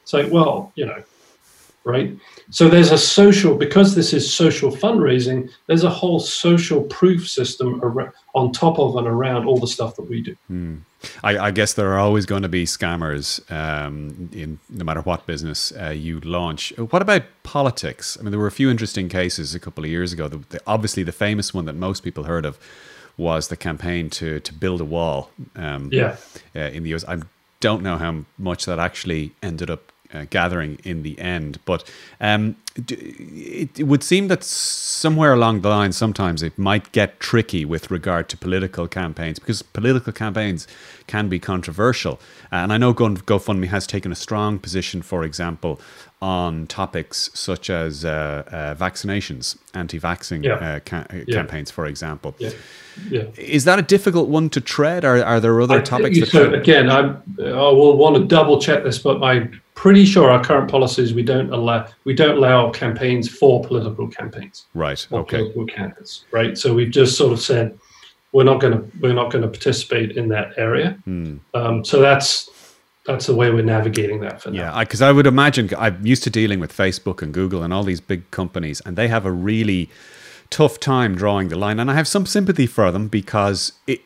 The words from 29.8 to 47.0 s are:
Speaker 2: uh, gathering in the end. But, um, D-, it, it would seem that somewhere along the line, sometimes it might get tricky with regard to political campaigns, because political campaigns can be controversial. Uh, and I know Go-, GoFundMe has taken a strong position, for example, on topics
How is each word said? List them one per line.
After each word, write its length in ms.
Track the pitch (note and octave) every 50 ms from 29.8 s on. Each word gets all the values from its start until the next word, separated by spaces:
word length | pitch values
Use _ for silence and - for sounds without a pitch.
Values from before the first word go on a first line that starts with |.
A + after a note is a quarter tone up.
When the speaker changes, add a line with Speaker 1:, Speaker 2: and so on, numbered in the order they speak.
| _ _ _ _ _ _ -
Speaker 2:
uh, 120 | D#2 D2 D2
gathering 480 | - F#2+ E2+ F2+ F2+ E2+ D#2 D2+ D2 - _
in 200 | F#2+ F2 D#2+ D2+
the 160 | D#2 D2+ -
end. 400 | E2+ F2+ F2+ E2+ D#2 D2 C#2+ - _
But, 240 | - F2+ E2 - - - - - - - _
um, 360 | G#2 G#2 G#2+ G#2 G#2+ A2 A2 _ _ - _
D-, 220 | - A#2+ - B2+
it, 840 | - - - - - - D#2 D2+ - - - - - E3 C3+ _ -
it 40 | D#3
would 200 | C3+ C#3+ C#3 -
seem 240 | - F3+ G3 G3+ F#3+
that 140 | F#3 - -
somewhere 920 | - - - - - - - - - - - - D#3+ D#3 D#3 D#3 D3 C3
along 280 | A#2+ A#2 A2+ A2 G2+
the 80 | F2 G2+
line, 220 | G#2 G#2 G#2 F#2+
sometimes 500 | F2+ - A#2 A2 G2+ - G2 F2+ E2+ D2+ E2
it 140 | D#2+ -
might 340 | - G2 F#2+ G#2 G#2+ - -
get 280 | - A#2 G2+ F#2+ _ _
tricky 460 | - - - A#2 A2 - - F2 D2+
with 260 | D2 E2 D#2 - -
regard 380 | F#2 E2+ D#2+ F#2+ F2+ E2+ E2 -
to 80 | -
political 500 | - - F#2 F#2 F#2 F#2+ F#2 - - E2+
campaigns, 520 | E2 - F#2+ F2+ E2 D#2 - E2 D#2+ D#2 -
because 220 | - - A2 -
political 520 | - _ _ - G#2+ B2+ C3 B2+ - - G#2
campaigns 540 | - A2 G#2+ F#2 A2 G#2+ G2+ F2+ D#2 - - - - - - - - _
can 200 | - - G#2+ G#2
be 120 | G2 F#2 E2+
controversial. 760 | - - F#2+ F#2 F2 - D#2 G2 G#2+ B2+ B2 - - D#2+ B1+ - - - - - - -
Uh, 40 | -
and 140 | F2 F2+ G2+
I 60 | G#2+
know 160 | A2+ B2 B2 A#2
Go-, 160 | - A#2+ G#2+
GoFundMe 580 | G2+ F#2 - - G#2+ G2 - - G#2 F#2+ F#2
has 180 | F2 G#2 G2 -
taken 260 | - - G2 - F#2
a 40 | E2+
strong 420 | - - - A2+ G#2 G#2+ G#2 G#2+ F#2+
position, 420 | - - F2 F#2+ F2 - - F2+
for 220 | E2 - F#2 F2 D#2+
example, 580 | D#2+ D2+ E2 F2 E2+ E2 - - E2+ D2 - - - - - - _ _ _
on 460 | F#2+ F#2+ F#2 F2+ F2+ F2 D#2+ D#2+ D#2+
topics 600 | D#2 - - F#2+ - - E2+